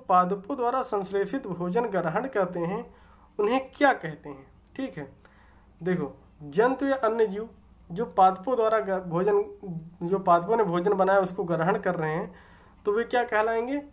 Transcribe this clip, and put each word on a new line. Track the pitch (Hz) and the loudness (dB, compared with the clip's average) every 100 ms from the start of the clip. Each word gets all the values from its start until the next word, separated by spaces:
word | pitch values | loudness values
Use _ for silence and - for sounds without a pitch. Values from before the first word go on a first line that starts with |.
| - | 2
पादपों | 180 180 196 - 269 | 4 4 0 -6 -4
द्वारा | 240 262 | -2 -2
संश्लेषित | - 208 185 196 196 262 208 | -2 -4 -2 -2 -2 -4 -6
भोजन | 170 180 226 240 | -6 -2 -2 0
ग्रहण | 185 165 180 262 | -2 -2 -2 -2
करते | 214 180 175 | -2 -2 -2
हैं, | 170 208 240 - - - - - | -4 -6 -8 -16 -20 -20 -10 -2
उन्हें | 208 262 262 | 0 0 -2
क्या | - 285 | 2 2
कहते | - 160 147 147 | 2 -4 -10 -14
हैं, | 135 - - _ - | -16 -20 -20 _ -10
ठीक | 262 156 | -10 -10
है। | 131 - - - - - - - | -14 -16 -20 -20 -20 -20 -20 -8
देखो, | 170 180 143 - - - | -2 -2 -4 -10 -20 -20
जंतु | 147 151 240 269 277 | -4 2 2 2 0
या | 262 | 0
अन्य | 220 226 220 | 0 2 0
जीव | 202 226 - - - - | 0 -10 -14 -20 -20 -12
जो | 175 240 | -6 -2
पादपों | - 190 185 220 240 | 4 4 4 -2 0
द्वारा | 220 220 | 2 2
ग-, | 190 185 | 0 -4
भोजन, | 180 165 202 202 208 - 196 160 - - | -2 0 2 2 0 -6 -12 -12 -12 -10
जो | 170 190 | -2 0
पादपों | 180 170 185 226 | 4 4 4 2
ने | |
भोजन | 196 175 180 | 2 0 2
बनाया | 196 190 196 | 2 4 4
उसको | 185 185 | 2 -2
ग्रहण | 175 165 165 214 | -2 0 0 0
कर | 190 175 | -2 -2
रहे | 156 | -2
हैं, | 160 208 - - - - - 208 | -4 -6 -12 -20 -20 -20 -8 -2
तो | |
वे | 208 | -2
क्या | 233 247 | 0 -2
कहलाएंगे, | 240 214 220 226 247 285 285 | 0 0 0 0 -2 -6 -8